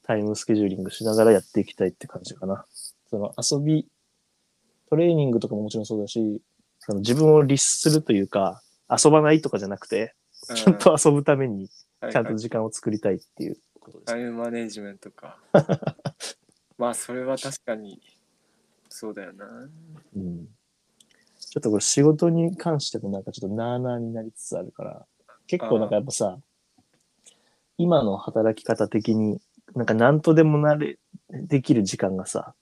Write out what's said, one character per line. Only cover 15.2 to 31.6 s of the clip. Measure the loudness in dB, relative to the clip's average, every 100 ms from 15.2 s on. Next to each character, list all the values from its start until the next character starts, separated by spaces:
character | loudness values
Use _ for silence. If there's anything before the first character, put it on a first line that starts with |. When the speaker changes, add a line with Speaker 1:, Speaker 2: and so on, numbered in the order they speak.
| -20 -20 _
Speaker 1:
<laughs> | 2 2 -4 -4 -8 -14 _ -16 -16 _ _ _ -6
Speaker 2:
ま | -6
あ、 |
そ | -4 -10
れ | -8
は | -6 -6
確 | -8 -12
か | -10
に、 | -10 -12 -20 _ _ _ _ _ _ _ _ _
そ | -14 -12
う |
だ | -12
よ | -16
な。 | -18 -20 -18 -20 -20 -20 -20 _ -10
Speaker 1:
う |
ん。 | -10 -10 -14 _ _ _ _ _ _ _ _ _
ち | -10 -4
ょ |
っ |
と | 0
こ | 0
れ |
仕 | 2 4
事 | 4 6 2
に | 2 0 -2
関 | -4 -2
し | -4
て | -8
も | -8
な | -8
ん |
か | -10
ち | -10
ょ | -8
っ |
と | -4
な | -4
あ | -4
な | -4
あ | -6
に | -8
な | -10
り | -12
つ | -16
つ | -10 -10
あ |
る | -10
か | -14
ら、 | -14 -16 _ _ _ _ -6
結 | -4 0
構 | 0
な | 2
ん |
か | -2
や |
っ |
ぱ | -2
さ、 | -4 -4
Speaker 2:
あ | -6 _ _ _ _
あ。 | _ _ _ _ _ _ _ _ _ -2
Speaker 1:
今 | 2 2
の | 2 -4
働 | -4 0 0 -2
き |
方 | -4 -2 0
的 | -2 0
に、 | 0 0 -4 _ _ _
な | -6
ん | -2
か |
何 | 4 4 4
と | 4
で | 6
も | 6 4
な | 2 0
れ、 | -2 -8 _ -20 _
で | -14 -2 -2